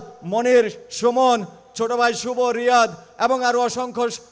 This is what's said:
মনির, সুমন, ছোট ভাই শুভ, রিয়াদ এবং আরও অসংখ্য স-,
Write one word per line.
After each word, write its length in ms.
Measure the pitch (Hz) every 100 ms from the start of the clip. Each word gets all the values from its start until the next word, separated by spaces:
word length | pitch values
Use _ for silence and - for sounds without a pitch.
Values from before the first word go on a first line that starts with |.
| - -
মনির, 480 | 170 214 247 247 214 - -
সুমন, 540 | - 240 247 262 240 175 - - -
ছোট 160 | 226
ভাই 220 | 240 240
শুভ, 260 | 226 233 247
রিয়াদ 540 | 247 226 240 240 226 165 - -
এবং 260 | 240 262 247
আরও 160 | 240
অসংখ্য 480 | 240 240 247 220 240
স-, 100 | 226 -